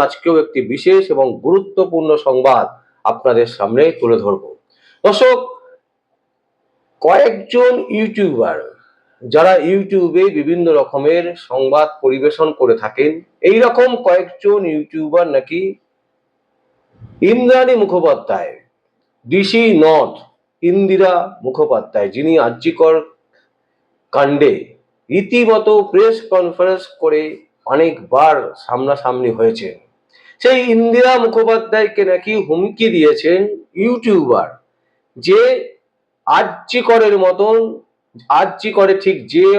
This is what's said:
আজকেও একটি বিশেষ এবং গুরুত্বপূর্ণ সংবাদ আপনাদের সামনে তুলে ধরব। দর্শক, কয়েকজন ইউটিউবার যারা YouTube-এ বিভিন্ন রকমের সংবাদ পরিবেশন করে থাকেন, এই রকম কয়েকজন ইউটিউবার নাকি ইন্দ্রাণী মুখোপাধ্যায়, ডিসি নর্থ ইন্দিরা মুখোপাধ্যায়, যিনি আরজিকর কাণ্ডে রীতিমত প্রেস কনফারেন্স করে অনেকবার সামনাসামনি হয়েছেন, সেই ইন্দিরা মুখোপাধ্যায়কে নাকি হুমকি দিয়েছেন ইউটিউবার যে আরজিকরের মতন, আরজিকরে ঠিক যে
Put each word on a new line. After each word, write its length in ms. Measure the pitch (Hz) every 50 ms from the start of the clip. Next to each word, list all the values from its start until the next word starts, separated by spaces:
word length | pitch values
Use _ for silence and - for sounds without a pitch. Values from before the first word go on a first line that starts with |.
| 143
আজকেও 300 | 139 - - - 170 165 156 151
একটি 160 | 151 - 135 123 104 -
বিশেষ 280 | 139 - 180 190 190 190 190 151
এবং 120 | 135 135 127 110 - -
গুরুত্বপূর্ণ 640 | 143 185 196 190 - - 190 185 185 170 165 156 156 151 151 -
সংবাদ 380 | 139 131 127 127 135 127 117 98 - - - _ _ _ _ - 113
আপনাদের 360 | 113 - - 131 120 117 117 113 -
সামনে 260 | - 101 101 113 127 151 165 160 -
তুলে 180 | 123 117 117 101 98
ধরব। 200 | 101 98 95 - - - _ _ _ _ _ _ _ _ _ -
দর্শক, 340 | 208 202 - - 508 494 508 - - - - _ - - _ _ _ _ _ _ _ _ _ _ _ _ _ _ _ _ _ _ _ _ _ _ _ _ -
কয়েকজন 720 | - 156 185 - 285 240 208 196 - - - 240 247 247 - - - - -
ইউটিউবার 600 | 214 220 220 226 220 202 170 139 113 110 90 80 76 - - - _ _ _ _ _ _ _ _ _ 127
যারা 300 | 120 123 151 165 185 190 175 147 165
YouTube-এ 560 | 190 202 196 190 196 190 175 165 151 180 190 202 165
বিভিন্ন 280 | 151 143 151 170 175 175 170 156 143
রকমের 440 | 131 - - 139 139 151 165 175 170 175 175 - - -
সংবাদ 380 | - 135 135 131 139 151 151 151 - - -
পরিবেশন 440 | 131 131 135 135 151 151 - 160 156 151 -
করে 160 | 131 120 113 113 107
থাকেন, 280 | 107 - 127 139 151 160 165 175 _ _ - - 175
এই 80 | 208 226 254
রকম 240 | 233 233 240 247 254 240 226 -
কয়েকজন 520 | 190 175 185 180 175 - - - 202 208 208 190 170 156
ইউটিউবার 520 | 151 151 - - 160 156 151 151 175 175 160 143
নাকি 260 | 135 131 - 156 175 190 196 196 _ _ _ _ _ _ _ _ _ _ _ _ _ _ _ _ _ _ _ _ _ _ _ _ _ - - - - - 190
ইন্দ্রাণী 440 | 233 247 247 240 254 254 254 247 254 226 208
মুখোপাধ্যায়, 680 | 190 180 180 160 160 139 - - - 104 92 85 78 - - _ _ _ _ _ _ _ _ _ _ _ _ -
ডিসি 380 | 120 147 190 196 196 - 226 233 226 202 156 156
নর্থ 320 | 160 160 151 123 - - - - _ _ _ _ _ _ - -
ইন্দিরা 500 | 175 180 196 196 190 190 190 190 185 180 175 - 190 - - -
মুখোপাধ্যায়, 640 | 131 131 151 151 - 127 107 - - - 107 101 98 95
যিনি 180 | 123 147 160 165 156 120
আরজিকর 500 | 120 120 120 127 165 160 - 165 160 160 160 156 - _ _ _ _ _ _ _ _ _ _ _ _ _ _ _ _ _ _ _ - -
কাণ্ডে 400 | 135 143 139 143 143 151 131 104 - - - _ _ _ _ _ _ _ -
রীতিমত 580 | 131 190 196 - 240 240 240 220 220 214 214 214 214 208 196 196
প্রেস 240 | 151 190 214 226 226 220 - - 190
কনফারেন্স 500 | 185 180 170 160 - 180 185 190 180 185 - - -
করে 200 | 165 156 151 151 156 156 156 - _ _ _ _ - - 135
অনেকবার 600 | 151 165 165 156 - 98 - 123 135 156 160 151 139 110 82 - - -
সামনাসামনি 680 | - 123 123 131 139 143 135 - 127 123 127 127 120 113
হয়েছেন, 380 | 113 113 113 113 110 101 90 87 - _ _ _ _ _ _ _ _ _ _ _ -
সেই 180 | - 247 262 254 247 247 226
ইন্দিরা 400 | 226 233 233 233 240 247 254 254 247 233
মুখোপাধ্যায়কে 800 | 226 226 226 226 220 226 220 220 - 220 220 214 208 208 202 196 185
নাকি 220 | 180 180 180 214 220 214 180
হুমকি 400 | 143 156 170 190 - 196 - 226 220 180
দিয়েছেন 440 | 170 151 151 147 147 - 156 175 185 202 208 208 - - _ - 175
ইউটিউবার 680 | 196 240 247 233 226 240 202 175 147 127 113 98 85 80 - _ _ _ _ _ _ _ _ _ _ _ _
যে 220 | 131 120 170 190 220 240 254 262 - - - - _ _ _ _ _ _ _ _ _ -
আরজিকরের 880 | - 151 180 214 196 - - - - - 247 240 - 233 226 220 208 202 196 185
মতন, 320 | 185 180 185 202 220 226 226 226 226 226 - _ _ _ _ _ _ _ 117 _ - 143 156
আরজিকরে 540 | 190 196 - - - 214 - 202 196 190 190 190 -
ঠিক 140 | 190 190 147 117 117 135
যে 140 | 165 185 196 202